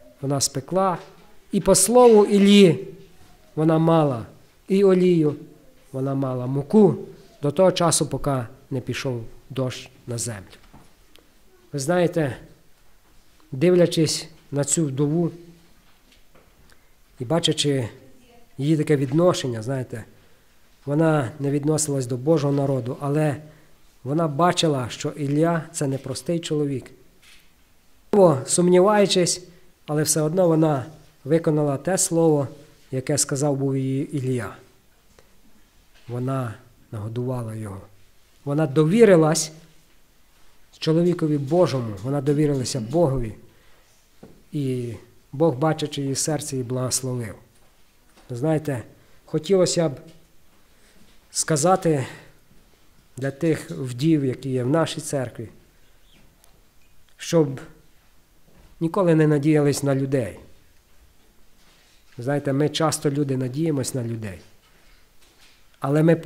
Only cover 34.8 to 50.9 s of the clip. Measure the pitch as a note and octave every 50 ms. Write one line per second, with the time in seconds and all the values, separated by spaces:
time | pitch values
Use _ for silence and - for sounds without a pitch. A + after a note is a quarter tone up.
34.8 | _ _ _ _ _ _ _ - - _ - - _ - - - - _ _ _
35.8 | _ _ _ _ - - A#2 B2 B2 C3 C3+ C3 B2+ A2+ G#2 - - - _ _
36.8 | - _ - G2+ G2+ A2+ A2+ B2 B2 B2+ B2+ B2 A#2 A2 A2 A2 A2 G2+ F#2+ F#2+
37.8 | - - - - - - _ - _ _ _ _ - C#3+ C#3+ D3+ D#3+ C#3 C3 D#3
38.8 | D#3 D#3 F#3+ A#3+ A3+ G3+ F#3 D#3+ D#3 D3+ D#3+ - - - - - - - - -
39.8 | - _ _ _ - _ _ _ _ _ _ _ - - - - - _ - -
40.8 | - E3 D#3+ E3 F3 F3+ E3+ F3 E3 D3+ D3+ C#3+ C#3 C3 D#3+ F3+ F3+ - C3 C3
41.8 | A#2+ A2 G#2 F#2+ A2 C3 C#3+ C#3+ C3 D3+ C#3+ D3 D#3 C#3+ C#3+ C3+ A#2+ - - B2
42.8 | G#2+ A2+ C#3 E3+ F3 C#3 C3+ C3 A#2 A2 G#2 - - - _ _ _ - - -
43.8 | _ _ _ _ _ _ _ - - - - - _ _ - D3+ C#3 C3 B2+ B2
44.8 | A#2+ A#2 G#2+ - - - _ - _ _ - C3+ E3 E3 B2+ B2 D#3 D#3+ D#3 D#3
45.8 | D3+ D3 - C#3+ C#3 C#3 C3+ - - E3 D3+ C#3 C#3+ - C3+ C3 B2 A2+ B2+ B2+
46.8 | B2+ B2 - - - B2+ B2+ B2 A#2 G2 - - - _ _ _ _ _ _ _
47.8 | _ _ _ _ _ _ _ _ _ - B2+ A#2 C3+ D#3+ D#3 D3 D3+ D3+ C3+ A#2
48.8 | - - - _ _ _ - - _ - - D#3 D#3 - G3 F#3 F3 E3+ - F3
49.8 | E3 D#3 C3 - - - - - - _ - - - - _ - - _ _ _
50.8 | _ _